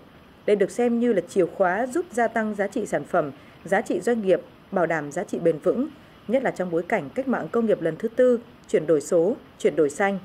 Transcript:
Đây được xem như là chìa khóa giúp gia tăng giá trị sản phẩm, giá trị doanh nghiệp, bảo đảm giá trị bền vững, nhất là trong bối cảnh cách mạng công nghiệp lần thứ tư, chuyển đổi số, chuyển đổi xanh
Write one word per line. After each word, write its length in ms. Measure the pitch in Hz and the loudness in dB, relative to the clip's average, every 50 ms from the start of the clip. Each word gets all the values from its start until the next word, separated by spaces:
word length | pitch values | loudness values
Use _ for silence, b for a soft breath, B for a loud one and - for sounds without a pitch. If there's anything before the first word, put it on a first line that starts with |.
| - - - - - - - - - | -8 -20 -20 -20 -20 -20 -16 -6 0
Đây 100 | 202 208 | 0 2
được 140 | 196 190 185 | 2 2 0
xem 300 | - - 240 240 233 233 | 0 0 0 0 2 2
như 120 | 240 240 | 2 2
là 80 | 214 175 170 - | 2 0 0 -2
chìa 180 | - 196 170 | 0 0 0
khóa 400 | 160 - - 190 175 180 214 262 | 2 2 0 2 2 2 0 -4
giúp 180 | 254 247 349 359 - | -2 -4 -4 -4 -4
gia 160 | - 240 233 220 | -2 0 0 0
tăng 260 | 226 233 214 214 208 | 0 -2 -2 -2 -2
giá 120 | 202 190 | -4 -4
trị 200 | 202 - 240 208 | -4 -4 -4 -4
sản 180 | - 175 147 147 | -2 -4 -4 -4
phẩm, 260 | - - 175 156 139 - B B B B B B | 0 0 0 0 0 -6 B B B B B B
giá 160 | 170 190 214 | -2 0 0
trị 200 | 208 - 247 175 | 0 0 -2 -2
doanh 220 | - 233 240 226 | 0 0 -2 0
nghiệp, 180 | 196 185 170 - - - - - - - | 2 2 2 2 0 -6 -20 -20 -10 -4
bảo 160 | 196 185 165 | -2 0 0
đảm 260 | 165 165 156 147 143 | 0 0 -2 -4 -4
giá 120 | - 175 214 | -6 -6 -6
trị 140 | - - - | -6 -4 0
bền 200 | 170 165 156 151 | 0 0 0 2
vững, 300 | - 185 - 226 277 320 - B B B B B B - | 0 0 0 0 -2 -4 -6 B B B B B B -2
nhất 140 | 226 269 | -2 0
là 80 | 247 180 | 0 -2
trong 200 | 160 - 180 180 | -4 -4 -4 -2
bối 120 | 165 170 | -2 -2
cảnh 260 | 175 - 240 190 143 131 - | -2 -2 -2 -2 -4 -4 -6
cách 140 | - - 269 | -6 -2 -2
mạng 200 | 214 156 147 160 | -2 -4 -4 -2
công 140 | - 233 226 | -2 0 2
nghiệp 160 | 208 175 - | 2 2 2
lần 140 | 165 165 160 | 0 -4 -4
thứ 120 | - - 233 | -4 -6 -4
tư, 320 | - 254 254 254 240 226 - - - - - - | 2 2 4 4 4 2 -2 -8 -20 -20 -8 -2
chuyển 180 | - 180 156 | -2 0 2
đổi 140 | 160 165 143 | 2 2 2
số, 360 | - - 185 165 165 202 285 - - - - - | 2 2 2 2 2 2 0 -4 -8 -20 -8 -2
chuyển 180 | - 196 147 | -2 0 2
đổi 140 | 165 151 139 | 2 2 2
xanh 280 | - - 202 196 196 180 | 2 0 -2 -2 -2 -4